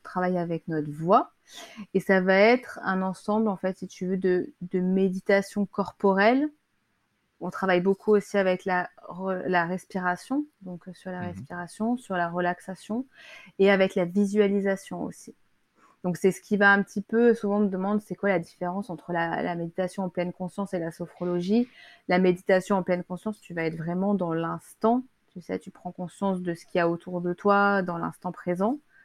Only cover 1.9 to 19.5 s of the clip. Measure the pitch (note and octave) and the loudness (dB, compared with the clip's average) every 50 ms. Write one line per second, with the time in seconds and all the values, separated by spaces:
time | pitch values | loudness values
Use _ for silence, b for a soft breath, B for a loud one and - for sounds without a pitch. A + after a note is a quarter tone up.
1.9 | - G3 - - G3 F#3+ F3+ F#3+ F#3+ F#3+ G3+ A3+ B3 B3 B3+ - - - - - | -4 -2 0 2 2 2 4 4 4 6 6 6 6 4 2 -4 -16 -10 -6 -4
2.9 | F#3+ F#3+ F#3+ F#3+ F3+ - - - G#3 A3 A3+ G#3+ F#3+ F3+ - F#3 F#3 - F#3 F3+ | -2 -2 -2 -4 -6 -6 -4 -2 -2 0 0 0 -2 -2 -4 -6 -6 -6 -10 -14
3.9 | - - F#3 F3+ F#3+ F#3 F#3+ F#3 F3+ F3+ - - - - F3+ F3+ - F#3 F3+ F#3 | -12 -8 -6 -4 -2 0 0 2 2 0 0 -4 -10 -14 -10 -6 -4 -2 0 2
4.9 | F#3+ F#3+ F#3+ F#3+ F#3 F#3+ - - G3+ G3 G3 - - G#3 G3+ - - - G3 - | 2 2 2 2 0 -2 0 2 2 2 2 0 -2 -4 -4 -4 -2 -4 -4 -4
5.9 | - - - G3 F#3+ F#3+ G3+ A3 B3 C4+ D4 D4+ - _ _ _ _ _ _ _ | -4 0 2 2 4 6 6 4 4 4 2 -2 -4 _ _ _ _ _ _ _
6.9 | _ _ _ _ _ _ _ _ _ - E3+ F3+ - - F#3+ F#3+ F3+ F3+ F3 G3 | _ _ _ _ _ _ _ _ _ -12 -10 -10 -8 -4 0 2 2 4 4 2
7.9 | G3 - - - G#3+ G3+ G3 - - G3+ F#3+ F#3 F#3 F3+ - F#3+ F#3 F3+ F3 - | 0 0 2 2 2 2 2 0 0 0 2 2 0 0 -2 -2 -2 -2 -2 -4
8.9 | _ - - - - F3+ F#3+ F#3+ F#3+ F3+ - - F3+ F3 E3+ E3+ F#3 F#3 - - | _ -20 -18 -16 -12 -8 -6 -4 -4 -4 -2 0 0 2 2 0 -2 -6 -8 -8
9.9 | - F#3+ F3+ F3+ F3+ F3 - - C4 D4 D4 D4 _ _ F#3+ F#3 F3+ E3+ - F#3 | -8 -4 -2 -2 -2 -4 -4 -6 -4 -4 -4 -6 _ _ -16 -14 -14 -14 -14 -16
10.9 | F3 - - F#3 F3+ F3+ F3+ - - F#2+ B2+ - F3 F3 F3 E3+ - - G#3+ A3+ | -20 -16 -12 -12 -10 -8 -8 -8 -8 -10 -12 -12 -12 -12 -12 -10 -8 -4 -2 -2
11.9 | B3 A#3+ - - G3 F3+ F3 E3+ E3+ F3+ F3 F3 F3+ - - - F#3 - - - | -2 -4 -4 -4 -2 -2 -2 -2 -2 -2 -2 -2 -2 -4 -8 -14 -14 -14 -10 -8
12.9 | G#3+ A#3+ C4+ - B B B B B B B B B B G3 G3 G3+ F#3+ F#3+ F#3+ | -6 -6 -8 -8 B B B B B B B B B B 4 6 6 6 4 4
13.9 | - G3 F3+ F3 F3 G3+ G#3 G3 G3+ G#3+ G#3 G3 G3 G3+ G3 G3 G3 F#3+ - - | 2 0 -2 0 2 2 2 2 4 2 2 4 2 0 0 0 -2 -4 -6 -10
14.9 | F#3 F3 D#3 D3+ - - - - - _ _ _ _ _ _ _ _ b b b | -10 -8 -8 -8 -10 -12 -18 -20 -20 _ _ _ _ _ _ _ _ b b b
15.9 | b b - F3+ E3+ - - F#3+ F3 - - - G#3 G3 G3+ G3+ G3+ G3+ G3 - | b b -6 -4 -2 0 0 0 0 0 -4 -2 0 4 6 6 6 6 2 -2
16.9 | - G#3 G3 - A3 A3+ A#3+ A#3 A3+ A3+ - G3+ G3+ G#3 G#3 G3 F#3+ F#3 F#3 G3 | -4 -8 -6 -2 0 4 4 4 4 4 0 -2 0 0 0 0 0 -2 -2 -2
17.9 | G#3 G#3+ G#3 - F3+ - - G3+ F#3+ F3 E3+ - - - F3+ F3 F3+ G3 G3+ - | -2 -2 -4 -6 -8 -4 -2 0 0 0 -2 -6 -10 -8 -6 -6 -6 -6 -8 -8
18.9 | F3 D#3 - - F3 E3+ E3 E3 E3 D#3 D3 F3+ | -10 -10 -8 -4 -4 -2 -2 -2 -2 -4 -4 -4